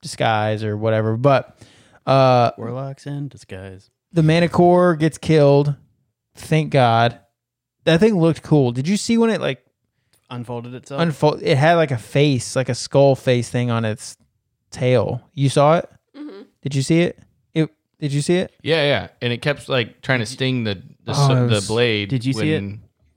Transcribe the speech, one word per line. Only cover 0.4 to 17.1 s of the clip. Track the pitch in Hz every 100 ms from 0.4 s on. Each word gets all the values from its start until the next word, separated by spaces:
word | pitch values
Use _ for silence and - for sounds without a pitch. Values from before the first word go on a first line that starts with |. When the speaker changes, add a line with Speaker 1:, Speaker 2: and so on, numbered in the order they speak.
| 107 107
Speaker 1:
or | 107 104
whatever. | 110 110 110 110
But, | 139 131 - - - _ _ _ -
uh, | 135 131 123 117 -
Speaker 2:
Warlocks | 113 127 139 139 143
in | 143 143
disguise. | - - 95 95 95 _ _ _
Speaker 1:
the | 165
Manticore | 156 170 170 - 175 180 180 156
gets | 156 -
killed. | - 160 139 143 147 139 _ _ _ _ _ -
Thank | - 160 147
God. | 139 120 113 117 117 _ _ _ _ _ _ -
That | 160
thing | 220 190
looked | 160 147
cool. | - 151 123
Did | 123 147
you | 208
see | - 226
when | 226
it, | 202
like, | 143 135 _ _ _ _ _ _ -
Speaker 2:
Unfolded | 123 117 120 123 127
itself? | - 139
Speaker 1:
unfo-, | 170 143 151 -
it | 170 139
had, | 156 170
like, | 156
a | 123
face, | - 139 147 127 - 135
like, | 131
a | 123
skull | - 139 139 131
face | - 123 117
thing | 123 123
on | 117 110
its | 107 - - _ _ _ _ _
tail. | - 127 123 - 123 -
You | - 139
saw | 147 143 170
it? | - _ _ -
Speaker 3:
Mm-hmm. | 294 - - _
Speaker 1:
Did | 143 139
you |
see | 135 165
it? | 175